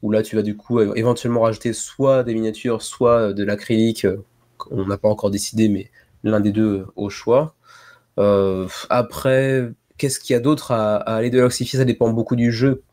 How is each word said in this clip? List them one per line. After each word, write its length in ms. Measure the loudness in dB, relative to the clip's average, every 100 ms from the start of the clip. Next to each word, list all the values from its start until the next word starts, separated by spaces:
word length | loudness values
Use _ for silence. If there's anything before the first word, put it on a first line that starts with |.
où 100 | 0
là, 120 | 0
tu 120 | 0 -2
vas 60 |
du 140 | -2 -6
coup, 240 | -4 0
euh, 140 | 2 2
éventuellement 460 | 0 0 0 0
rajouter 320 | 0 0 -6
soit 500 | -6 -10 -2 2 2
des 100 | 2
miniatures, 480 | -2 -4 -4 -4 -4
soit, 480 | -6 0 4 4 2
euh, 40 |
de 100 | -2
l'acrylique, 640 | -2 -4 0 2 2 2 -2
euh, 120 | -2 -8 _ _ _ -10
on 140 | -6 -4
n'a 100 | 0
pas 120 | 0
encore 200 | 0 -2
décidé, 380 | -2 -4 0 2
mais 220 | 2 -4 _ _ _
l'un 160 | -2 0
des 120 | 0
deux, 280 | 2 0 0
euh, 60 | -6 -8
au 140 | -8
choix. 460 | -6 2 2 2 _ _ -20 -20 -20 _ 0
Euh, 500 | 2 4 2 0 -6 -8 -2
après, 800 | -2 0 -2 0 2 2 0 -2 -8 _ _
qu'est-ce 220 | -6 -6
qu'il 140 | -2
y 40 | 0
a 20 |
d'autre 320 | 2 -2 0
à, 240 | -2 0 0
à 200 | -2 -2
aller 120 | 0
deluxifier ? 480 | 4 2 0 -4 0
Ça 80 | 0
dépend 240 | 2 2
beaucoup 240 | 0 0 2
du 160 | 2
jeu. 300 | 2 2 0 _